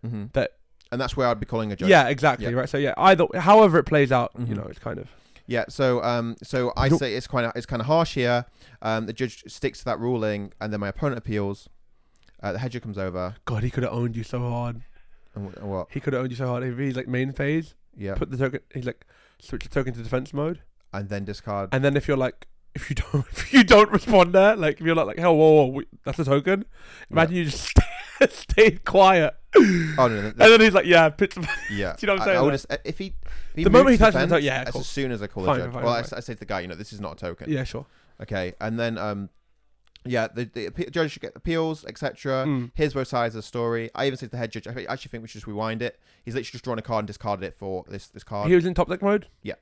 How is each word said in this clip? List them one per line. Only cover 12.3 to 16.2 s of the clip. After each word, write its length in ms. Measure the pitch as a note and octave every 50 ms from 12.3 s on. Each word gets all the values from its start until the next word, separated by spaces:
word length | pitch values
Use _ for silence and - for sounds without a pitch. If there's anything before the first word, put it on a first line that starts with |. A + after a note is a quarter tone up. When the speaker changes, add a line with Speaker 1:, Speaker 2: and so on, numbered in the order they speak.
| _ _
Speaker 1:
Uh, 100 | - G#2 F2+
the 60 | F#2+
head 120 | B2 B2+
judge 120 | A#2 B2 -
comes 160 | A2 G#2 G2+
over. 340 | G2 F#2+ F2 F2+ F2+ F2+ G#2+ - _
Speaker 2:
God, 180 | - A#2+ A2 G#2+
he 80 | B2+
could 100 | - -
have 100 | B2 B2
owned 240 | - A#2+ A#2+ A#2+ A2+
you 80 | A2+ A2
so 160 | - - B2
hard. 420 | B2 A#2+ A#2+ A#2+ A#2+ A#2+ A#2 A2+ - - - - - - - - _ - _
Speaker 1:
And 180 | G#2 G2+ F#2+
wh-, 60 | F#2 -
and 100 | G2 G2+
what? 180 | G2 F#2 F2 _
Speaker 2:
He 100 | - D3
could 140 | - - C3+
have 80 | B2+